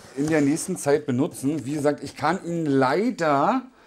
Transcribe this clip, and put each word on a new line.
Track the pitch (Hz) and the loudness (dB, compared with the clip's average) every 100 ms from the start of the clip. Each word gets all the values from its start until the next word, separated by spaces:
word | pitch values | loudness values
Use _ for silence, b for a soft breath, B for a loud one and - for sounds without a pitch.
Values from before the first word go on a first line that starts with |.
| - 135 | -14 -4
in | 156 | 0
der | 156 | 2
nächsten | 139 160 - 180 | 2 0 -2 -4
Zeit | 143 151 147 | 0 0 2
benutzen. | 123 135 - 135 156 120 | 0 -2 -2 -4 -4 -4
Wie | |
gesagt, | 151 143 143 | -2 -2 -2
ich | 135 - | -8 -4
kann | 151 180 170 | -2 -2 -4
ihn | 170 156 | -4 0
leider, | 135 131 165 240 185 156 139 175 262 254 B | 2 2 2 -2 0 0 2 2 0 -4 B